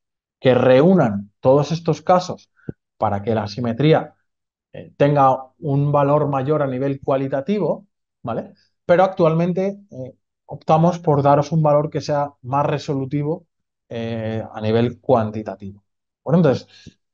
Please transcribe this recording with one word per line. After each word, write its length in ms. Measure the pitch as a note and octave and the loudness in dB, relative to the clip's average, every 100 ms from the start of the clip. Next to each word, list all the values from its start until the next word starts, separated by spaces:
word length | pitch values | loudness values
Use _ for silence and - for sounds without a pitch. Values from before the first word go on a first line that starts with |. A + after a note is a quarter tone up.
| _ _ _ _ | _ _ _ _
que 140 | C3+ | 2
reúnan 800 | B2 B2 B2+ E3 F#3+ B2+ G2+ G2+ _ | 4 6 6 6 4 2 -2 -8 _
todos 320 | C3 C#3 D3 | 2 4 2
estos 300 | D#3+ - D3 | -4 -4 -2
casos 480 | - F3+ F3 A2 _ _ - - _ - | 2 0 0 -10 _ _ -18 -18 _ -4
para 240 | A2 G2+ | -2 -2
que 120 | G2+ A2 | -2 -2
la 120 | G2+ | -4
simetría 680 | - A#2+ A2+ D3 D3 - _ _ _ _ _ _ | -6 -6 0 2 2 0 _ _ _ _ _ _
eh, 200 | G2 E2+ - | -20 -10 0
tenga 420 | C#3+ C#3+ C3+ B2+ - _ | 2 4 2 2 -4 _
un 340 | D#3 C#3 C#3+ | -4 -2 0
valor 360 | C#3+ C#3+ D3 C#3+ | 0 2 2 0
mayor 340 | C#3+ C3 D3+ | -2 -2 -2
a 40 | C#3 | -2
nivel 340 | B2+ C#3 C3+ | -4 -4 -4
cualitativo, 880 | - C3+ C3+ C3+ C3+ G#3 D#3 - - _ _ _ | -4 -4 -2 -4 -4 -4 -4 -6 -10 _ _ _
¿vale? 320 | A#2 A#2 - - _ _ - | -10 -10 -10 -16 _ _ 0
Pero 180 | F3 | 2
actualmente, 720 | F#3+ F#3+ D#3+ D#3+ F3 F3 F#3+ G3+ - | 2 2 0 2 0 -2 -4 -6 -14
eh, 240 | B2+ B2+ - _ _ - | -16 -16 -18 _ _ -20
optamos 520 | D3 - D#3+ E3 E3+ | -8 0 2 2 0
por 240 | E3 C#3+ | 0 2
daros 300 | C#3 C#3+ C#3+ | 4 2 2
un 100 | E3 | 0
valor 280 | D3+ D3 D3+ | 2 2 0
que 100 | D3+ | -4
sea 320 | - D3 C#3+ - | -4 -4 -4 -8
más 240 | B2 C#3 D3 | -6 -2 -2
resolutivo, 800 | D3 - C#3 C3+ D3 D3 F3 _ _ _ _ - | -4 -4 -6 -4 -4 -4 -6 _ _ _ _ -14
eh, 540 | A#2+ A#2 A2+ A2 A2 G#2 | -10 -6 -6 -6 -6 -8
a 80 | A2+ | -6
nivel 400 | A2 A2+ A#2+ A#2 | -2 0 0 -2
cuantitativo. 840 | - B2 A2 A2 G#2 F#2+ G2 G2 _ _ _ _ | 0 0 0 -6 -10 -12 -14 -18 _ _ _ _
Bueno, 140 | - E3 | -2 2
entonces, 280 | D#3 A#2+ - _ - - _ | 2 0 -4 _ -20 -20 _